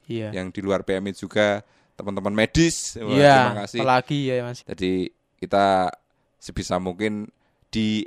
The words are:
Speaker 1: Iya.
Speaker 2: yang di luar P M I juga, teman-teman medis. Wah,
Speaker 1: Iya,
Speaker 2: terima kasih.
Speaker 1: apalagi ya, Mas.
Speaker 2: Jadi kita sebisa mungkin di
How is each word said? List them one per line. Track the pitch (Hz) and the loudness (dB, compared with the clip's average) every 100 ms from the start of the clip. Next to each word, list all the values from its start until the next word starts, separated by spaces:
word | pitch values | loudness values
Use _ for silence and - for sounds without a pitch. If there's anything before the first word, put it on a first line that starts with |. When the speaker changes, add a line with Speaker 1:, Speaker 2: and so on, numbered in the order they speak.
Speaker 1:
Iya. | - 113 107 101 | -10 -8 -6 -8
Speaker 2:
yang | 92 | -8
di | 101 | -6
luar | 95 92 | -2 -2
P | - | -2
M | 95 98 | -4 -4
I | - | -8
juga, | 98 107 104 101 - _ _ - | -4 0 2 0 -6 _ _ -14
teman-teman | 101 98 98 107 | -10 -6 -2 0
medis. | 110 160 165 - - 120 | 2 2 2 0 -8 -8
Wah, | 107 135 | 0 6
Speaker 1:
Iya, | 143 | 8
Speaker 2:
terima | 135 123 104 | 8 4 -2
kasih. | 101 120 | -6 -2
Speaker 1:
apalagi | 131 127 - 147 135 | 2 2 0 -4 -2
ya, | 123 | -4
Mas. | 120 123 - | -4 -10 -12
Speaker 2:
Jadi | - 92 92 90 _ _ _ | -4 -2 0 -4 _ _ _
kita | 90 98 98 95 92 - _ _ _ _ | -2 2 4 4 0 -6 _ _ _ _
sebisa | - 101 92 90 | -12 -8 -4 -4
mungkin | 92 87 107 104 107 _ _ _ _ | -4 -4 -4 -4 -10 _ _ _ _
di | 113 107 107 | -2 0 -2